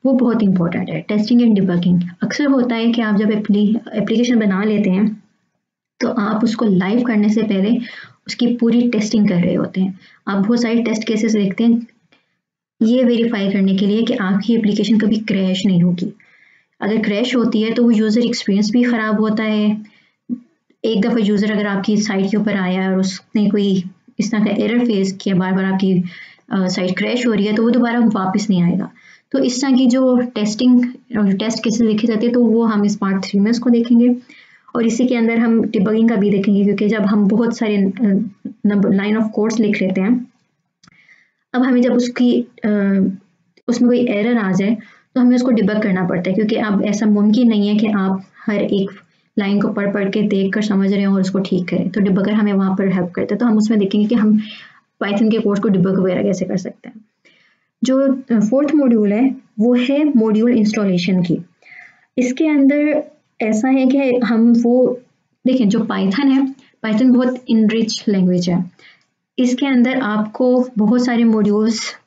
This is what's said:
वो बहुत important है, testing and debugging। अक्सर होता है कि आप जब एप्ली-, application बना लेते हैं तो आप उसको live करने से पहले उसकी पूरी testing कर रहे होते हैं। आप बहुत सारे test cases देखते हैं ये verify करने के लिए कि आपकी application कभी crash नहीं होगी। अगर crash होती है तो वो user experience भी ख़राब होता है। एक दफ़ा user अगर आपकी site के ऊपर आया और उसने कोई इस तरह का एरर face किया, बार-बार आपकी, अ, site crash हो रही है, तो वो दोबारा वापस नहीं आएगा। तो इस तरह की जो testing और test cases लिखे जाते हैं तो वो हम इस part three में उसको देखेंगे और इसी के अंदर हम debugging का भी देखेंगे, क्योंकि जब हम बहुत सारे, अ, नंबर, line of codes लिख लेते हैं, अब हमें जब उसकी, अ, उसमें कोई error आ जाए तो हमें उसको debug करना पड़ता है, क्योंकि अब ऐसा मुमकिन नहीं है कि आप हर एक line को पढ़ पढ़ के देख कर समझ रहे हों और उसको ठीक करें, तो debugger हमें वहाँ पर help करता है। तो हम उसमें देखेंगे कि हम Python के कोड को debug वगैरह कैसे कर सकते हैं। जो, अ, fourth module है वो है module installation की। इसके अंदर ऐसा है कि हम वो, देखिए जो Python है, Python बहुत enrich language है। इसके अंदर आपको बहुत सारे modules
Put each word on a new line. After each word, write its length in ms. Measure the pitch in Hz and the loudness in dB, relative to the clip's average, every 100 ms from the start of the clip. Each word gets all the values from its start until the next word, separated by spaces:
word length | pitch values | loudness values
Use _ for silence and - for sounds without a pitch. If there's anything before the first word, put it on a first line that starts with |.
| 254 | 0
वो 80 | |
बहुत 300 | 254 247 214 | 0 0 2
important 460 | 202 180 170 180 180 | 0 0 -2 -4 -6
है, 120 | 160 | -8
testing 400 | - 208 214 240 | -4 -4 2 2
and 140 | 240 202 | 4 2
debugging। 460 | 190 175 175 175 - - | 2 0 2 0 -2 -6
अक्सर 240 | 240 - 285 | -8 -4 0
होता 300 | 269 240 226 | 0 0 -2
है 160 | 233 | -2
कि 100 | 233 | 0
आप 140 | 220 202 | 0 0
जब 160 | 214 | 0
एप्ली-, 480 | 214 214 202 208 - - | -2 0 2 2 0 -4
application 460 | 220 202 233 240 240 | -8 -2 -2 0 0
बना 240 | 208 185 | 0 -2
लेते 260 | 214 208 196 | -2 0 0
हैं 340 | 185 220 - _ _ _ _ _ _ _ _ | 0 -2 -4 _ _ _ _ _ _ _ _
तो 80 | - | -4
आप 360 | - 208 220 | -2 -4 0
उसको 220 | 233 - 226 | -2 0 0
live 360 | 180 185 233 | 0 0 -2
करने 280 | 247 214 208 | 0 0 2
से 140 | 214 | 0
पहले 340 | 208 196 196 240 - - - _ - | 0 0 0 0 -4 -16 -20 _ -16
उसकी 200 | - 240 | -2 -2
पूरी 420 | - 233 233 240 | 0 2 2 2
testing 380 | 214 214 226 202 | 0 -2 0 2
कर 80 | 175 | 2
रहे 180 | 175 | 0
होते 280 | 180 175 190 | -2 -4 -2
हैं। 180 | 190 - - _ - | -4 -6 -18 _ -6
आप 100 | 202 | -2
बहुत 240 | 196 233 | 0 0
सारे 220 | 233 233 | 0 0
test 200 | 226 220 | -2 -4
cases 300 | - 214 220 | -4 -2 0
देखते 300 | 214 196 190 | 0 -2 0
हैं 240 | 233 233 - _ _ _ _ _ _ _ _ _ | 2 2 -2 _ _ _ _ _ _ _ _ _
ये 220 | 220 247 | 0 2
verify 480 | 240 233 233 208 196 | 2 2 0 -2 -2
करने 240 | 196 190 190 | 0 2 2
के 100 | 202 | 0
लिए 160 | 208 | 0
कि 100 | 220 | 0
आपकी 420 | 254 190 202 - 226 | -2 -2 -2 0 0
application 440 | 208 208 202 220 | 0 0 2 2
कभी 180 | 214 214 | 2 0
crash 480 | - 190 190 185 208 | -2 -2 0 0 2
नहीं 180 | 175 | 2
होगी। 300 | 180 175 185 - _ _ _ _ _ _ | 2 0 -6 -10 _ _ _ _ _ _
अगर 200 | 202 220 | -4 -2
crash 340 | 214 208 240 254 | -2 -2 -2 0
होती 260 | 220 220 | 0 0
है 120 | 220 | 0
तो 100 | 233 | 2
वो 80 | 240 | 2
user 300 | 214 220 220 | 2 2 2
experience 500 | 240 240 - 196 208 | 0 -2 -2 0 2
भी 120 | 240 | 2
ख़राब 360 | 240 240 220 214 | 0 0 -2 -2
होता 240 | 214 214 | 0 -2
है। 380 | 220 214 214 214 - _ _ _ _ 247 _ _ _ _ 226 | -2 0 0 -2 -8 _ _ _ _ -12 _ _ _ _ -4
एक 160 | 226 | -2
दफ़ा 180 | 240 240 | 0 0
user 320 | 202 202 214 | 0 0 0
अगर 160 | 208 208 | -2 -2
आपकी 300 | 196 196 208 | -4 -2 -2
site 340 | 214 190 196 | 0 -2 -2
के 60 | 214 | -2
ऊपर 180 | 214 202 | -2 -2
आया 340 | 185 185 190 | -2 -2 -2
और 100 | 190 | -2
उसने 500 | 190 - _ 220 208 | -2 -6 _ -2 0
कोई 340 | 208 202 185 180 - _ - | 0 0 0 -4 -14 _ -6
इस 120 | - | -4
तरह 140 | 214 208 | -2 -2
का 60 | |
एरर 340 | 208 208 240 240 | -2 -2 0 0
face 320 | 202 190 185 | 0 -2 -4
किया, 140 | - 185 | -2 -2
बार-बार 300 | 185 190 190 | 0 -2 -2
आपकी, 380 | 190 190 185 180 - - - _ | -2 0 0 -2 -10 -20 -20 _
अ, 160 | 196 185 | -4 -2
site 300 | 185 185 185 | -2 -4 -2
crash 300 | 214 247 247 | -4 -2 -2
हो 60 | |
रही 120 | 214 202 | 0 0
है, 80 | |
तो 100 | 214 | 0
वो 60 | 233 | 0
दोबारा 300 | 240 233 233 | 2 0 2
वापस 480 | 226 202 185 202 - | 0 0 -2 -2 0
नहीं 140 | 185 | 0
आएगा। 280 | 175 180 - - - - _ | 2 0 -6 -14 -20 -20 _
तो 80 | 269 | -2
इस 220 | 269 247 | -2 -2
तरह 160 | 277 254 | 0 2
की 80 | 262 | 4
जो 300 | 254 262 247 | 2 2 2
testing 680 | 247 - 208 - 254 247 247 - _ 214 | -2 -4 -4 0 4 4 2 -6 _ -2
और 160 | 202 | 0
test 300 | 196 214 - | 0 -4 -4
cases 180 | 240 220 | -4 0
लिखे 260 | 226 208 233 | 0 0 0
जाते 180 | 214 233 | 0 0
हैं 80 | |
तो 100 | 247 233 | 2 2
वो 180 | 220 | 2
हम 220 | 226 214 202 | 0 0 -2
इस 100 | 208 | -2
part 300 | 190 190 190 | -2 -4 -2
three 140 | 202 | 0
में 120 | 208 | 0
उसको 180 | 240 254 | 0 2
देखेंगे 460 | 240 233 233 240 247 - - _ _ _ - | 0 4 4 4 0 -6 -20 _ _ _ -4
और 100 | 226 | -4
इसी 220 | 220 254 | -2 -2
के 80 | 240 | 0
अंदर 220 | 226 233 | 0 0
हम 240 | 233 226 | 2 0
debugging 480 | - 220 196 220 226 | 0 0 0 2 2
का 60 | 196 | 2
भी 140 | 202 | 0
देखेंगे, 340 | 196 196 202 | 0 2 2
क्योंकि 240 | 202 202 208 | 2 0 0
जब 140 | 220 | 0
हम 260 | 196 208 196 | 0 2 2
बहुत 300 | 208 226 233 | 2 0 -2
सारे, 200 | 220 208 | -2 0
अ, 140 | 190 190 220 190 - - - - 202 | 0 0 0 0 -2 -10 -18 -4 0
नंबर, 280 | 202 190 | 2 2
line 240 | 196 202 214 | 0 0 -2
of 140 | 214 | -2
codes 260 | - 214 220 | -2 -2 0
लिख 220 | 208 208 | 0 0
लेते 200 | 185 190 | -2 -2
हैं, 260 | 190 247 - _ _ _ _ _ _ _ _ _ _ _ _ | 0 -2 -4 _ _ _ _ _ _ _ _ _ _ _ _
अब 80 | 247 | -2
हमें 200 | 269 247 | 0 2
जब 120 | 240 | 2
उसकी, 480 | 233 247 - 247 247 | 2 0 0 2 2
अ, 280 | 240 - 220 208 202 196 190 190 _ _ _ _ - | -2 -6 -2 0 2 2 0 -4 _ _ _ _ -6
उसमें 220 | 226 240 | 0 2
कोई 180 | 247 240 | 2 0
error 300 | 202 220 240 | 0 0 0
आ 140 | 196 | 0
जाए 260 | 180 196 233 - _ _ 254 | 0 0 -2 -6 _ _ 0
तो 60 | |
हमें 140 | 247 247 | 2 4
उसको 160 | 254 | 2
debug 320 | 226 196 214 | 2 2 0
करना 240 | 208 185 180 | 0 0 -2
पड़ता 220 | 180 190 | -2 -2
है, 60 | 190 | -2
क्योंकि 200 | 214 226 | 0 -2
अब 300 | 214 196 208 | 0 -2 0
ऐसा 200 | 202 220 | 0 2
मुमकिन 420 | 208 208 214 247 | 2 2 4 4
नहीं 200 | 208 202 | 2 2
है 80 | 208 | 0
कि 120 | 214 | 0
आप 360 | 208 190 190 - _ - | 0 -2 -4 -8 _ -6
हर 160 | 208 | -4
एक 280 | - 202 190 - _ _ _ - | -2 -2 -4 -8 _ _ _ -6
line 220 | 196 202 | -2 0
को 60 | 233 | -2
पढ़ 260 | 208 202 | -2 -4
पढ़ 160 | 202 196 | -2 -2
के 120 | 214 | -2
देख 320 | 208 202 196 | 0 0 -2
कर 80 | 202 | -2
समझ 320 | 208 196 196 | -2 0 0
रहे 100 | 202 | 0
हों 120 | 196 196 | 0 0
और 60 | |
उसको 180 | 185 196 | 0 -2
ठीक 300 | 190 180 - | -2 -2 -2
करें, 200 | 175 180 | -4 -2
तो 120 | 214 | -2
debugger 320 | 196 190 196 | 0 0 0
हमें 200 | 214 208 | 0 0
वहाँ 220 | 196 190 190 | 0 0 0
पर 180 | 196 | -2
help 180 | 185 175 | -2 -4
करता 240 | - - 208 | -6 -4 -2
है। 40 | |
तो 60 | 240 | 0
हम 120 | 214 | 2
उसमें 220 | 214 220 | 2 0
देखेंगे 280 | 196 208 208 | 0 0 0
कि 80 | 233 | 2
हम 260 | 214 214 - - - _ _ _ | 2 2 0 -14 -20 _ _ _
Python 280 | 190 202 220 | -4 0 0
के 80 | 226 | 0
कोड 200 | 202 202 | 0 0
को 100 | 220 | 0
debug 300 | 190 185 185 | 2 2 2
वगैरह 240 | 185 180 | 0 0
कैसे 220 | 202 185 185 | -2 -2 -4
कर 120 | 196 | -6
सकते 320 | - - - | -8 -14 -20
हैं। 160 | - _ _ _ _ _ _ _ _ | -20 _ _ _ _ _ _ _ _
जो, 160 | 240 262 277 262 - | 0 2 2 -2 0
अ, 80 | 226 | 0
fourth 360 | 208 262 285 302 | 2 0 2 2
module 380 | 262 233 202 | 4 2 2
है 220 | 208 269 - _ - | 2 0 -2 _ -2
वो 140 | 226 | 0
है 300 | 247 247 277 302 269 | 2 0 0 2 2
module 340 | 220 214 240 | 2 2 2
installation 720 | 240 208 220 196 180 175 185 | 2 0 0 -2 0 0 -2
की। 140 | 175 156 - _ _ - - _ _ - | 0 -4 -6 _ _ -20 -20 _ _ -4
इसके 300 | 247 254 320 | -2 0 0
अंदर 560 | 294 277 294 294 302 - _ _ _ | 2 2 2 0 -2 -6 _ _ _
ऐसा 260 | 220 214 262 | -4 -2 0
है 180 | 269 262 | 2 2
कि 280 | 277 277 247 | 2 0 0
हम 380 | 233 226 233 | 0 2 4
वो, 480 | 233 240 247 247 - _ _ _ _ 247 | 4 4 2 2 -2 _ _ _ _ -2
देखिए 200 | 262 208 | 0 2
जो 120 | 226 | 0
Python 460 | 220 196 190 190 277 | -2 -2 -2 0 2
है, 300 | 269 269 - _ _ 220 | 2 0 -6 _ _ -4
Python 240 | 214 254 | 0 4
बहुत 340 | 240 254 254 - | 4 2 -4 -2
enrich 560 | 226 214 226 226 - - | 2 2 2 -2 -4 -2
language 420 | 196 180 180 175 | 0 2 0 0
है। 220 | 175 180 _ - _ _ _ _ - | -2 -4 _ -20 _ _ _ _ -2
इसके 260 | 247 247 277 | -2 0 0
अंदर 340 | 254 240 262 | 2 2 0
आपको 680 | 208 214 214 - 254 254 254 208 | -2 -2 -4 -2 0 2 0 0
बहुत 280 | 214 247 247 | 2 2 0
सारे 180 | 233 | 2
modules 720 | 233 220 208 208 220 220 - - | 2 2 2 2 0 -2 -6 -12